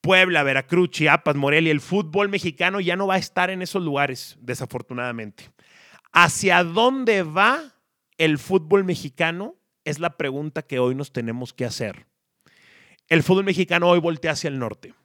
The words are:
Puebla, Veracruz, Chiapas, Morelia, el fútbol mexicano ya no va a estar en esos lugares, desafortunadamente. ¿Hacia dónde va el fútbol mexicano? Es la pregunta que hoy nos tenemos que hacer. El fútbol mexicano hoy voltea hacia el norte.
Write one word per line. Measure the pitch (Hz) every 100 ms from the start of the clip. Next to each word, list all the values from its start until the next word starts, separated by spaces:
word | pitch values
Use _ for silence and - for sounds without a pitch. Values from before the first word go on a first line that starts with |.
Puebla, | 156 185 185 165
Veracruz, | 139 135 131 175 180
Chiapas, | - 156 151 - 143
Morelia, | 139 151 165
el | 147
fútbol | - 196 156 190 202
mexicano | 196 180 147 175 196
ya | 175 180
no | 196
va | 190
a |
estar | - - 180
en | 190
esos | 180 196
lugares, | 165 143 143 127 - -
desafortunadamente. | 120 127 131 123 - 123 123 117 107 - - _ _ _ _ - _
¿Hacia | 170 170 - 190 175
dónde | 170 175 240 269 233 202
va | 165 160 214 294 294 _ _ _ _ -
el | 160 147
fútbol | - 185 156 196
mexicano? | 185 175 147 - 165 170 220 - _ _
Es | - 143
la | 170 -
pregunta | 143 135 151 160
que | - 127
hoy | 127
nos | 131 143
tenemos | 127 113 117 123
que | - 123
hacer. | - 107 95 _ _ _ _ _ _ _ _ _ _ _
El | 165
fútbol | 147 185 196
mexicano | 170 180 175 175
hoy | 175
voltea | 165 160 165
hacia | 143 160
el | 135
norte. | 117 - - _